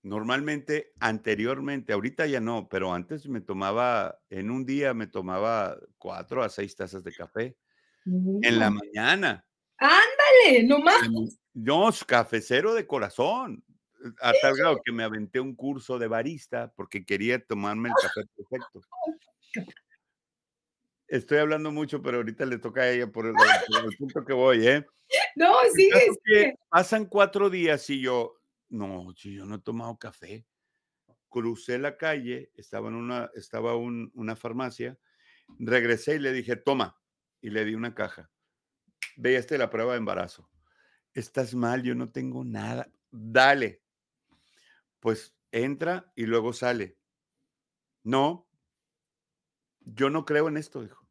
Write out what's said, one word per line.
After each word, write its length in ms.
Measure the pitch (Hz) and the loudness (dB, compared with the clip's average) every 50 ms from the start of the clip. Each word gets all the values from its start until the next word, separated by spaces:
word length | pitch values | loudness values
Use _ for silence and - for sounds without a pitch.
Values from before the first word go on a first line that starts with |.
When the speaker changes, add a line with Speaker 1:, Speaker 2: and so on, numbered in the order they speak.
| - | -10
Speaker 1:
normalmente, 880 | 98 101 107 107 117 127 139 147 151 151 147 131 - 151 151 147 _ _ - | -6 -6 -6 -2 -2 -2 -2 -2 -4 -6 -8 -6 -6 -6 -6 -6 _ _ -4
anteriormente, 920 | - - 113 107 - 110 107 101 110 123 135 135 135 143 143 135 - - 104 | -2 -2 -2 -2 -2 -2 -2 0 0 -4 -4 -4 -6 -8 -8 -8 -4 -4 -4
ahorita 340 | 98 104 131 151 - 165 | -2 -2 -4 -4 -4 -2
ya 120 | 151 139 127 | -2 -2 -2
no, 300 | 110 113 117 110 92 _ | -2 -4 -4 -6 -6 _
pero 240 | - 95 92 92 90 | -6 -4 -4 -2 -4
antes 340 | 87 87 _ 151 147 139 | -6 -6 _ -12 -12 -10
me 140 | 143 127 110 | -10 -10 -10
tomaba, 760 | 87 - 98 95 98 98 104 117 123 123 120 110 95 - - _ _ _ | -8 -8 -6 -4 -2 -2 0 0 0 0 0 -2 -2 -4 -8 _ _ _
en 220 | 98 95 92 107 | -10 -8 -6 -6
un 140 | 123 131 131 | -6 -6 -6
día 280 | 127 135 143 143 135 123 | -4 -4 -2 -2 -2 -2
me 140 | 113 107 | -4 -8
tomaba 720 | 90 _ 107 90 92 92 95 104 113 117 110 98 90 - - - _ _ | -8 _ -8 -6 -6 -4 -4 -2 -2 -2 -2 -2 -4 -8 -12 -20 _ _
cuatro 460 | _ - 92 90 90 87 _ - 131 117 | _ -14 -12 -12 -12 -12 _ -4 -4 -4
a 60 | 101 | -4
seis 260 | - - 104 101 - | -4 -8 -10 -10 -8
tazas 280 | - 98 90 92 95 90 | -10 -10 -10 -10 -14 -14
de 100 | 90 - | -14 -14
café 440 | - 87 - _ 107 117 127 127 _ _ _ _ _ _ _ _ _ _ 185 185 180 185 185 196 202 | -14 -18 -10 _ -8 -8 -8 -10 _ _ _ _ _ _ _ _ _ _ -4 -2 -2 0 -2 -2 0
en 180 | 208 120 120 110 | 2 2 4 4
la 100 | 110 107 | 4 2
Speaker 2:
Bueno. 20 | |
Speaker 1:
mañana. 760 | 104 101 101 - - 107 110 135 175 196 190 143 98 90 _ _ _ _ _ _ _ | 2 -2 -6 -8 -6 -2 0 0 0 2 0 -2 -4 -6 _ _ _ _ _ _ _
Speaker 2:
¡Ándale! 840 | - 262 285 330 381 453 494 539 554 571 587 523 508 466 330 262 233 226 | 2 4 6 8 6 6 4 4 4 8 10 10 10 10 10 8 8 8
¡No 140 | 254 285 294 | 6 4 6
más! 200 | 294 339 415 466 | 6 6 6 6
Speaker 1:
En, 300 | - - 226 226 - 226 - _ _ _ _ | 4 2 -2 -4 -4 -6 -8 _ _ _ _
no, 360 | 120 110 127 147 170 202 226 190 - - | -6 -2 2 2 4 4 4 2 0 -2
cafecero 680 | - 127 120 113 - - 110 - - 123 135 165 220 226 | 2 4 4 4 2 -2 -4 -2 0 0 2 2 2 -2
de 140 | 226 - | -2 -4
corazón, 760 | - 147 131 104 101 - - 123 170 220 247 - - - - _ _ _ _ _ _ _ _ - 120 110 - | -4 -4 -4 -4 -6 -2 -2 0 0 0 -4 -6 -8 -12 -14 _ _ _ _ _ _ _ _ -18 -18 -12 -2
a 180 | 127 123 123 - | 0 2 4 4
tal 160 | - 135 135 | 4 4 2
grado 260 | 135 156 165 147 - - | 4 2 2 2 0 -2
que 80 | 123 | -6
me 120 | 117 113 113 | -4 -4 -4
aventé 360 | 110 107 110 104 95 - 131 | -4 -4 -6 -8 -6 -4 -6
un 160 | 131 135 123 | -6 -6 -10
curso 420 | - 127 139 143 135 - - 127 120 | -8 -8 -8 -8 -8 -8 -8 -6 -4
de 80 | 117 | -4
barista 680 | 110 113 113 117 143 165 139 - _ 123 117 117 120 _ | -2 -2 -4 -4 -6 -8 -10 -14 _ -10 -10 -10 -10 _
porque 300 | - 92 - - 101 90 | -16 -14 -10 -10 -12 -6
quería 400 | - 101 98 104 117 123 123 - | -4 -4 -2 0 -2 -2 -2 -4
tomarme 440 | _ 113 101 101 104 104 110 117 - | _ -6 -4 -4 -4 -4 -4 -4 0
el 80 | - | 0
café 240 | 539 - - - - - _ _ | 0 0 0 -6 -8 -12 _ _
perfecto. 500 | - 101 _ 127 131 - - _ - _ _ - - - 320 320 320 _ _ _ _ _ _ - | -20 -14 _ -12 -12 -12 -16 _ -20 _ _ -12 -10 -10 -10 -10 _ _ _ _ _ _ _ -12
Speaker 2:
<laughs> 420 | 226 185 - - _ _ _ _ _ _ _ _ _ _ _ _ _ _ _ _ _ _ _ _ _ _ _ _ _ _ | -12 -12 -12 -18 _ _ _ _ _ _ _ _ _ _ _ _ _ _ _ _ _ _ _ _ _ _ _ _ _ _
Speaker 1:
Estoy 300 | _ 147 127 - - 147 | _ -6 -6 -2 2 2
hablando 340 | 147 151 151 156 151 156 156 | 2 2 2 0 -2 -2 -6
mucho, 300 | 151 151 151 - 151 139 | -4 -6 -6 -6 -6 -6
pero 160 | - 131 120 | -4 -4 -4
ahorita 280 | 120 113 110 113 - 139 | -4 -4 -6 -6 -6 -6
le 120 | 131 123 | -6 -6
toca 240 | 117 117 117 107 131 | -6 -8 -6 -2 0
a 80 | 127 123 | 2 2
ella 160 | 123 123 123 104 | 2 0 -2 -4
por 160 | - 113 110 | -4 -6 -6
el, 340 | 113 113 - 508 - 762 - - | -2 4 4 4 6 4 2 2
por 200 | - - - - | -2 -4 -4 -4
el 100 | - - | -6 -8
Speaker 2:
<laughs> 0 | |
Speaker 1:
punto 300 | _ 143 - - 151 120 | _ -12 -8 -8 -10 -6
que 80 | 135 135 | -4 0
voy, 340 | 123 127 131 127 113 110 | 4 4 6 6 6 6
¿eh? 180 | 123 139 147 143 _ _ _ _ _ 523 - 807 - - | 4 4 4 0 _ _ _ _ _ 0 0 0 0 0
Speaker 2:
No, 180 | 285 330 359 403 508 508 427 - | 4 6 6 8 8 6 6 8
Speaker 1:
El 120 | 370 381 | 8 8
Speaker 2:
sigue, 20 | |
Speaker 1:
caso 300 | 392 - 508 494 415 - - _ | 8 10 8 6 6 4 0 _
que 220 | - 214 208 208 | 4 6 6 6
Speaker 2:
sigue. 100 | 269 262 _ _ _ | 4 0 _ _ _
Speaker 1:
pasan 360 | 160 175 180 - 220 220 214 | 2 2 4 4 0 -2 -2
cuatro 420 | 180 - 208 196 196 196 202 202 196 | -2 4 4 4 4 4 0 0 2
días 400 | 180 185 170 160 151 139 - - | 2 2 2 2 2 0 -2 -6
y 120 | 143 135 | -6 -2
yo: 400 | 127 127 127 123 117 117 _ _ _ _ _ _ _ _ | -2 0 0 0 -2 -4 _ _ _ _ _ _ _ _
"No, 440 | - 110 101 95 95 90 87 90 90 | -8 -8 -8 -6 -8 -10 -12 -14 -18
si 180 | _ - 104 98 | _ -16 -16 -14
yo 100 | 98 95 | -14 -12
no 100 | 98 107 | -12 -14
he 60 | 101 | -12
tomado 360 | _ - 117 117 117 117 113 _ | _ -10 -10 -8 -10 -10 -12 _
café". 480 | - 110 - _ - 90 104 113 113 _ _ _ _ _ _ _ _ _ _ _ _ _ _ _ _ _ | -16 -18 -18 _ -20 -18 -18 -18 _ _ _ _ _ _ _ _ _ _ _ _ _ _ _ _ _ _
Crucé 500 | - 120 113 117 117 117 - - 123 123 | -8 -4 -4 -4 -6 -6 -8 -6 -6 -4
la 180 | 139 147 143 | -4 -6 -6
calle, 540 | - 160 160 151 143 123 120 123 127 135 _ _ | -4 -4 -4 -4 -4 -6 -8 -10 -10 -12 _ _
estaba 340 | - 104 _ - 107 107 110 | -20 -20 _ -12 -10 -8 -8
en 60 | 113 | -8
una, 360 | 117 117 123 123 120 117 - - | -8 -8 -6 -6 -8 -8 -10 -14
estaba 400 | 113 104 _ - 110 113 117 117 | -20 -18 _ -10 -6 -4 -4 -4
un, 340 | 117 120 120 120 117 113 110 _ | -4 -6 -8 -10 -10 -12 -14 _
una 200 | 123 113 107 110 | -12 -10 -10 -10
farmacia, 600 | 110 - 117 113 123 131 123 117 - 120 123 135 _ _ _ _ _ _ _ _ _ _ _ - - | -10 -12 -10 -8 -8 -8 -8 -8 -10 -12 -12 -12 _ _ _ _ _ _ _ _ _ _ _ -16 -12
regresé 560 | 120 110 123 123 117 117 117 110 - 147 151 | -2 2 2 2 4 2 0 0 0 -4 -4
y 20 | 151 | -2
le 140 | 139 135 127 | -2 -4 -4
dije: 220 | 127 117 120 120 | -4 -4 -6 -6
"Toma", 440 | 104 _ 139 139 131 107 90 _ _ _ _ _ _ _ _ _ _ | -2 _ -2 0 0 -2 -4 _ _ _ _ _ _ _ _ _ _
y 100 | - 110 | -14 -6
le 140 | 104 110 107 | -4 -4 -4
di 100 | 107 110 | -2 -4
una 200 | 110 117 120 113 | -6 -8 -8 -6
caja. 360 | - 101 95 - - 82 _ _ _ _ _ _ _ _ _ _ _ _ _ _ _ - - _ | -6 -8 -8 -8 -16 -20 _ _ _ _ _ _ _ _ _ _ _ _ _ _ _ -16 -16 _
"Ve, 200 | - 117 127 131 | -4 0 0 0
esta 180 | 127 117 - 156 | 0 0 -4 -2
es 40 | 135 | -2
la 100 | 123 110 | -2 -2
prueba 220 | - 110 113 123 123 | -2 -4 -4 -2 -4
de 60 | 120 | -4
embarazo". 500 | 110 98 95 92 90 90 - - _ _ _ _ _ _ _ _ _ _ _ _ _ _ _ | -4 -6 -6 -6 -8 -10 -12 -20 _ _ _ _ _ _ _ _ _ _ _ _ _ _ _
"Estás 420 | - 110 - _ 135 127 113 123 | -12 -12 -6 _ -6 -6 -4 -4
mal, 280 | 123 120 117 123 131 123 | -4 -2 -2 -2 -2 -2
yo 120 | 123 123 | -4 -4
no 160 | 120 127 117 | -4 -6 -8
tengo 320 | _ 135 127 131 123 127 127 | _ -10 -10 -8 -8 -10 -10
nada". 460 | 123 110 104 104 110 123 123 - _ _ _ _ _ | -10 -10 -10 -8 -8 -8 -10 -10 _ _ _ _ _
"Dale". 720 | - 117 107 113 113 127 131 139 139 139 120 104 - _ _ _ _ _ _ _ _ _ _ _ _ _ _ _ _ _ _ _ _ _ _ _ _ _ | -20 -16 -14 2 4 6 6 6 6 4 0 -4 -6 _ _ _ _ _ _ _ _ _ _ _ _ _ _ _ _ _ _ _ _ _ _ _ _ _
Pues 380 | - 113 110 110 - - _ _ _ _ - | -2 -2 -2 -2 -6 -20 _ _ _ _ -4
entra 580 | 117 120 135 143 135 160 165 180 185 - _ _ | -2 -2 -2 -4 -4 -4 -4 -4 -6 -8 _ _
y 80 | - 113 | -6 -4
luego 260 | 110 117 117 110 120 | 0 0 0 0 -2
sale. 460 | 117 - 127 123 123 113 98 90 _ _ _ _ _ _ _ _ _ _ _ _ _ _ _ _ _ _ _ _ _ _ _ | -6 -2 -2 -2 -2 -2 -6 -10 _ _ _ _ _ _ _ _ _ _ _ _ _ _ _ _ _ _ _ _ _ _ _
"No. 400 | 113 131 135 139 151 175 175 _ _ _ _ _ _ _ _ _ _ _ _ _ _ _ _ _ _ _ _ _ _ _ _ _ _ _ _ _ | 0 2 2 2 2 -2 -6 _ _ _ _ _ _ _ _ _ _ _ _ _ _ _ _ _ _ _ _ _ _ _ _ _ _ _ _ _
Yo 240 | - 110 107 135 139 | -20 -4 -2 -2 0
no 160 | 147 160 147 | 0 -2 -4
creo 220 | - 151 151 156 160 | 0 0 0 2 0
en 80 | 151 | -2
esto", 240 | 151 147 - _ 139 | -6 -8 -10 _ -14
dijo. 260 | 113 98 - _ _ _ | -14 -14 -18 _ _ _